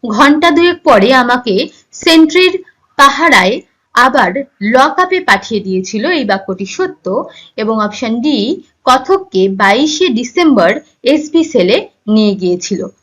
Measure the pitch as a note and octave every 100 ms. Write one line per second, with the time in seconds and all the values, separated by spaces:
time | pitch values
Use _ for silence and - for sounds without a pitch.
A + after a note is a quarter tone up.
0 | A#3+ G#3 C#4+ D4+ E4+ D#4+ F4 F4 - A#3
1 | G#3 C4 A#3+ B3 B3 G3 D4 _ _ -
2 | - D#4+ D#4 F4 F#4 F#4 - _ _ -
3 | C#4 - E4 A#3 F#3 B3+ - _ _ -
4 | B3+ C4 F#3+ G3+ C#4 _ G3+ B3 C#4+ -
5 | F#4 F#4 F#4 G3 - A3 F#3+ F#3 F#3 G#3+
6 | C4+ F4 A3 G3 G3 F#3+ G3 - F#3 -
7 | - G#3 - - - - G#3+ A3 G#3 G#3
8 | A#3 A3+ C4+ C4 G#3+ F#4 - _ - B3+
9 | C4 F#4+ - F#3+ F#3+ F#3+ G3+ G#3+ D4+ D4+
10 | F#4 A3+ B3 - E4+ A#3+ E3+ C4 - _
11 | A#3+ D4+ D4+ E4 D#4 A#3 F3+ C4 - _
12 | - G#3+ G#3+ G3 F3+ F3 - G3 F#3+ _